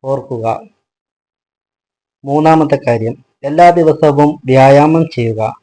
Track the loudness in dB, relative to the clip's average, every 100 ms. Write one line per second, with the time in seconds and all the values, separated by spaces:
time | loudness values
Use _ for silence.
0 | -8 -10 -8 -8 -6 -8 -12 _ _ _
1 | _ _ _ _ _ _ _ _ _ _
2 | _ _ -6 -2 2 2 0 -2 -2 -4
3 | -4 -10 _ _ -8 2 4 4 0 2
4 | 0 2 0 -2 -2 2 4 4 2 0
5 | -2 -4 -6 -4 -8 -8